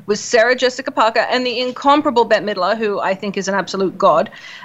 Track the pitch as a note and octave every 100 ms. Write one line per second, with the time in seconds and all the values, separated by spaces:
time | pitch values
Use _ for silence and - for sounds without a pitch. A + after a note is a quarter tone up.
0 | F#3 G#3 - A#3+ A#3 B3 B3 B3+ C#4 C#4
1 | A3 A3+ F#3 B3+ B3+ A#3 B3+ B3 C#4 D4
2 | D4+ A#3+ A3 G#3+ G3+ G3 F3+ A3 A3 G3+
3 | F3 F#3+ G#3 F#3+ F#3+ G3 F3+ F#3+ F#3+ F#3
4 | G3 D#3 G#3 - - -